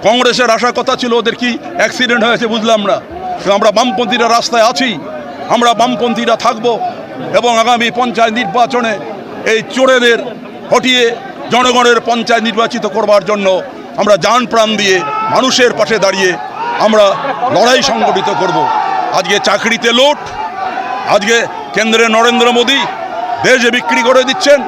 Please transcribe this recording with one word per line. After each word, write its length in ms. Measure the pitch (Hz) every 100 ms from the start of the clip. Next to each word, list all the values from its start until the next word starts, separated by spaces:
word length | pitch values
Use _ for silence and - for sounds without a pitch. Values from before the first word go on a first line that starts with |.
কংগ্রেসের 460 | 185 240 247 233 247 226
আসার 220 | 240 240
কথা 140 | 247 247
ছিল, 100 | 247
ওদের 220 | 233 226 214
কি 80 | 247 233 - -
অ্যাক্সিডেন্ট 440 | 214 - 254 233 220
হয়েছে 200 | 220 226
বুঝলাম 280 | 226 220 220 202
না, 80 | 156 - 349 - -
কিন্তু 180 | 175 202
আমরা 120 | 214 202
বামপন্থীরা 500 | 247 202 240 240 233
রাস্তায় 400 | 233 233 233 220
আছি, 180 | - 254 175 - - - - -
আমরা 220 | 226 240 220
বামপন্থীরা 540 | 240 233 240 226 233 220 226
থাকব। 200 | 233 233 220 - - - - - 196
এবং 120 | 233 226
আগামী 260 | 233 240 233 226
পঞ্চায়েত 340 | 247 220 226 220
নির্বাচনে 540 | 247 247 233 240 233 202 - - - - -
এই 80 | 226 - 240
চোরেদের 440 | 262 262 240 226 202 - - - -
হটিয়ে 320 | 247 262 254 233 233 - - -
জনগণের 460 | 233 247 247 240 233 233
পঞ্চায়েত 360 | 233 226 233
নির্বাচিত 420 | 226 220 226 233 214 202
করবার 280 | 214 208 175
জন্য 180 | 208 196 185 - - - -
আমরা 180 | 208 202 196
জান 160 | 233 240
প্রাণ 180 | 233 214 214
দিয়ে 180 | 208 185 170 - -
মানুষের 380 | 165 254 - 247 -
পাশে 180 | 214 220 190
দাঁড়িয়ে 260 | 190 190 170 - - - - 208
আমরা 200 | 220 202 190 277 262 247 165
লড়াই 260 | 233 254
সংগঠিত 460 | 185 226 214 185 196 196
করব। 160 | 185 180 147 - - - - 151
আজকে 180 | 175 202 196
চাকরিতে 420 | 202 214 226 233 233
লুট, 240 | 277 294 - - - - - - - - - 165
আজকে 220 | 196 233 190 - -
কেন্দ্রে 320 | - 220 226 233 220
নরেন্দ্র 320 | 233 233 233
মোদী 280 | 240 240 269 214 - - - - -
দেশে 260 | 190 254 233
বিক্রি 300 | 240 240 247
করে 180 | 240 262 254
দিচ্ছেন 300 | 254 277 285